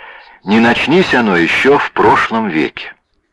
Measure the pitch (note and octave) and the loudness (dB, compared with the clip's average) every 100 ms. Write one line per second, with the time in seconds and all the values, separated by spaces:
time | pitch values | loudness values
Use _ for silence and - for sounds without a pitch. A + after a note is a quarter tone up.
0 | - - - - F3+ A2+ A#2 A2+ - F3 | -20 -20 -20 -14 -2 2 2 0 0 0
1 | F3+ C3+ A2 F2 E2 - B2+ C#3+ - - | 2 0 0 0 0 0 2 2 0 -2
2 | G2+ - - A3+ G#3+ D#2 C2+ - - - | 0 0 -2 -4 -4 -4 -4 -8 -18 -20
3 | _ _ _ | _ _ _